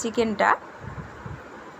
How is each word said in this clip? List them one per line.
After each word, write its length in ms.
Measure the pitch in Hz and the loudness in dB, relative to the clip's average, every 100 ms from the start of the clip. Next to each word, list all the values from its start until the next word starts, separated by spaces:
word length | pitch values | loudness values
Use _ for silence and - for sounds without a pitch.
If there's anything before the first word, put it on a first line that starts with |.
চিকেনটা। 480 | 233 220 226 202 220 - - - - - - - - - - - - - | 0 2 2 6 6 6 0 -12 -10 -10 -10 -12 -10 -10 -12 -14 -14 -14